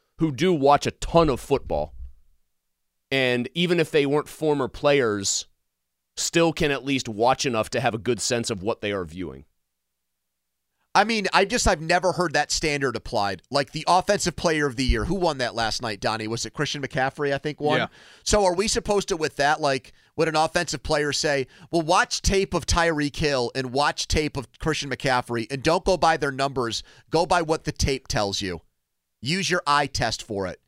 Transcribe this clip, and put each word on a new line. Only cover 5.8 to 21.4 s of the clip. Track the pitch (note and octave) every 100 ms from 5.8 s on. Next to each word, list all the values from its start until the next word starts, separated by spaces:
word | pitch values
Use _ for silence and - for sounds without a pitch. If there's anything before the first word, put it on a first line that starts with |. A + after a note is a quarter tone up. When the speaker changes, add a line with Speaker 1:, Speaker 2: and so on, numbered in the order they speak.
| _ _ _ -
Speaker 1:
still | - E3+ E3
can | D#3 D3+
at | C#3
least | C3 C3 A#2+
watch | G#2 A#2+ C3 C#3+
enough | A2+ G#2+
to | A#2+
have | A#2+
a | A2
good | G#2+ A2+
sense | - A#2+ A#2
of | G2+
what | G2 A2+
they | G#2
are | G2+
viewing. | E2+ F2 D#2+ C2+ - _ _ _ _ _ _ _ _ _ _ _ _ _ _ F3
Speaker 2:
I |
mean, | G#3 A3 F#3
I | F3
just, | G3 A#3+ A3+
I've | E3
never | D#3+ F3 F3+
heard | D#3+ E3+
that | D3 D3+
standard | - D#3+ C#3+ C3+
applied. | A2 - A2+ G2+ F#2+ _
Like, | C#3 C#3
the | D#3 E3
offensive | F3+ F3+ G#3 F3+ -
player | F3 D#3
of | C#3+ A#2+
the |
year, | B2+ A#2
who | G#2+ G3
won | F3 C3+
that | A#2 G#2+
last | A2 -
night, | A#2 G2+
Donnie? | A#2+ A2 A2
Was | A#2 A2
it |
Christian | - C#3+ D3
McCaffrey, | C3 C3+ C3+ - C#3+
I | C#3
think, | D3+ C#3+
won? | D3 D3+
Speaker 3:
Yeah. | A2 - - -
Speaker 2:
So | - G#3
are | F#3+
we | F3 G#3+
supposed | A#3 G#3+ G3+ -
to, | E3+
with | D3
that, | - C#3+ D3+
like, | D3 C3+ - _ _
would | - D#3+
an | D#3
offensive | D#3+ F3 E3+ D3
player | - D3+ D3
say, | - D3+ C#3